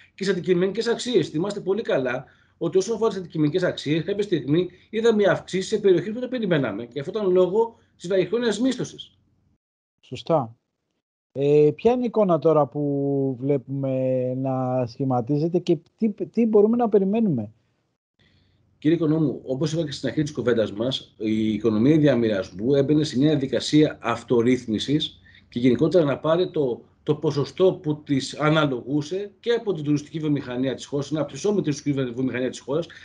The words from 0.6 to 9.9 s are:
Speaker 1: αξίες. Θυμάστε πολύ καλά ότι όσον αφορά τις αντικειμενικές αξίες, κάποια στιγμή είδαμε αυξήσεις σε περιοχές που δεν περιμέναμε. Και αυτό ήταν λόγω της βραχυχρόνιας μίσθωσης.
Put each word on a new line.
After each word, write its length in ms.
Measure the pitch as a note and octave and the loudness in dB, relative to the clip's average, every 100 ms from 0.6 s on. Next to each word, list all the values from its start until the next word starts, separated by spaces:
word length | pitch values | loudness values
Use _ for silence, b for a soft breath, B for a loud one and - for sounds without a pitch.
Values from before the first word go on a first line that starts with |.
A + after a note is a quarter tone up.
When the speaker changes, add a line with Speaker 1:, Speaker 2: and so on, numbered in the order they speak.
| F#3+ G3+ A3+ | 0 0 -2
Speaker 1:
αξίες. 420 | A3+ A#3+ A3+ D3+ | -2 0 0 0
Θυμάστε 300 | D3+ G3 G#3 | -2 -4 -4
πολύ 220 | E3 G3 | -4 -2
καλά 440 | A3+ E3+ B2+ B2+ - b b b | 0 -2 -2 -4 -8 b b b
ότι 200 | E3 F3+ | 0 0
όσον 180 | F#3+ A3 | 0 0
αφορά 140 | A3 | -2
τις 100 | F#3+ | -2
αντικειμενικές 440 | E3+ E3+ D3+ F3 | -6 0 0 2
αξίες, 400 | F3 - C3+ D#3+ | -2 -2 -2 -2
κάποια 200 | D#3+ G3+ | -2 -4
στιγμή 440 | G#3 E3 B2+ D#3 F3+ B B | -2 -2 0 0 0 B B
είδαμε 340 | G#3+ A3+ G#3+ | 0 2 4
αυξήσεις 440 | G3 C#3+ - F#3 F#3 | 4 2 -2 -6 -2
σε 100 | G#3+ | 0
περιοχές 360 | G3+ F3 F3+ | 4 4 2
που 60 | A3 | -6
δεν 100 | B3 | -6
περιμέναμε. 560 | B3+ G#3+ E3 B2 G2 A#2+ | -4 0 0 0 -4 -8
Και 140 | C#3+ | -8
αυτό 200 | C#3 G#3+ | -8 -4
ήταν 120 | G3 | 2
λόγω 440 | F3+ F3+ G3+ A3+ b b _ | 4 4 2 0 b b _
της 100 | E3+ | -2
βραχυχρόνιας 520 | F#3+ F#3 A3 B3 G3 | 0 0 0 0 0
μίσθωσης. 580 | C4 A#3 D#3 - - _ _ _ _ _ _ _ _ | -2 -2 -6 -10 -20 _ _ _ _ _ _ _ _